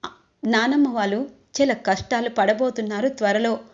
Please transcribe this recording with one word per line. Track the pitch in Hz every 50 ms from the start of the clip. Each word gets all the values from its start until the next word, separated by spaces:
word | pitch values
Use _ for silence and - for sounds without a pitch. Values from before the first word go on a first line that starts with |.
| -
అ, | - - - _ _ _ _ -
నానమ్మ | 214 233 220 226 254 277 294 285 269
వాళ్ళు | 233 233 202 202 202 220 269 285 - _ _ _ - -
చాలా | 277 277 233
కష్టాలు | 233 - 202 190 - - - 262 233 233 240
పడబోతున్నారు | 233 240 196 190 220 220 262 254 247 233 220 208 208 202 226 269
త్వరలో. | 269 - 220 202 202 214 233 233 220 - - -